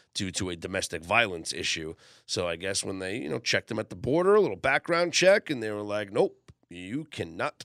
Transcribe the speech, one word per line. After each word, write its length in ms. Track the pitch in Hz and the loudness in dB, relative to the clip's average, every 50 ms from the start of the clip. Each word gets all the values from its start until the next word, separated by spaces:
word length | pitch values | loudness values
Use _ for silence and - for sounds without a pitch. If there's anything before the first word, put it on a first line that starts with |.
| _ _ | _ _
due 180 | - - 104 92 | -6 -4 -4 -4
to 180 | 85 - 98 92 | -2 -2 -4 -4
a 60 | 87 | -4
domestic 480 | 82 82 90 95 92 85 - 87 80 82 | -4 -6 -4 -4 -4 -4 -4 -6 -6 -2
violence 480 | 87 104 117 117 101 90 82 80 - | 2 4 4 4 4 0 -4 -6 -6
issue. 420 | 65 82 - - - 82 80 78 85 - - - - - _ | -6 -4 -4 -2 -2 -4 -4 -8 -10 -12 -18 -20 -20 -20 _
So 220 | - - 104 87 87 | -6 -4 -2 -2 -2
I 80 | 85 | -2
guess 260 | 82 90 95 98 - | -4 -4 -4 -4 -4
when 160 | - 101 95 95 | -4 -4 -6 -6
they, 200 | 95 95 98 - | -4 -4 -4 -4
you 100 | - 151 | -4 -4
know, 100 | 135 - | -6 -4
checked 320 | - - - 110 - - | 0 0 0 0 0 -2
him 80 | 113 110 | -4 -4
at 120 | 110 - | -4 -6
the 60 | - | -8
border, 380 | 90 82 123 143 170 180 196 208 | -6 -2 0 2 4 4 6 6
a 60 | 214 | 6
little 160 | 190 131 92 | 4 2 0
background 560 | - - 135 139 147 - - 170 170 175 170 | 0 0 2 2 2 0 0 2 2 2 2
check, 380 | - - 175 185 202 214 - - | 2 6 8 8 8 6 4 0
and 120 | 147 120 | -4 -2
they 80 | 110 107 | -2 -2
were 120 | 104 104 | -2 -4
like, 280 | 104 104 104 104 104 98 | -4 -2 -2 -2 -2 0
"Nope, 240 | 98 135 185 185 - _ _ - - _ _ - | 2 2 2 2 0 _ _ -20 -20 _ _ -16
you 360 | 87 90 90 92 117 151 156 - | -14 -12 -8 -8 -6 -8 -8 -8
cannot 520 | - - 90 82 82 92 123 151 - - - | -8 -8 -8 -6 -4 -4 -4 -4 -6 -8 -14